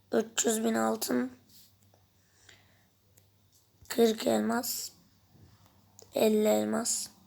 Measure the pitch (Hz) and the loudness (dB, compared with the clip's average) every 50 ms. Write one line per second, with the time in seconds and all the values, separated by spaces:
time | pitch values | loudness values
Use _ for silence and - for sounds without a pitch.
0 | _ - - 233 220 226 - - - 240 220 220 220 226 226 226 226 220 220 226 | _ -2 -2 -2 -2 -2 -2 -2 0 0 0 0 0 0 0 2 0 0 0 -2
1 | - - 254 247 247 254 - - _ _ - - - - _ _ _ _ _ _ | -4 -2 -2 -2 -2 -4 -8 -16 _ _ -20 -20 -20 -20 _ _ _ _ _ _
2 | _ _ _ _ _ _ _ _ _ - - _ _ _ _ _ _ _ _ _ | _ _ _ _ _ _ _ _ _ -20 -20 _ _ _ _ _ _ _ _ _
3 | _ _ _ - _ _ _ _ _ _ _ - _ _ _ _ - - - - | _ _ _ -20 _ _ _ _ _ _ _ -20 _ _ _ _ -12 -4 2 4
4 | 233 226 214 220 247 247 226 214 214 214 226 240 254 - - - - - - _ | 4 4 4 2 0 0 0 0 0 0 -2 -2 -4 -4 -6 -8 -8 -12 -14 _
5 | _ _ _ _ _ _ _ - - - - - - - _ _ _ _ _ - | _ _ _ _ _ _ _ -20 -20 -20 -20 -20 -20 -20 _ _ _ _ _ -20
6 | - - - - - 220 220 214 214 214 214 214 214 214 214 220 240 247 - - | -18 -8 -2 0 2 2 4 4 4 2 2 2 0 -2 -2 -2 -2 -4 -4 -4
7 | - - - - - | -6 -10 -14 -20 -20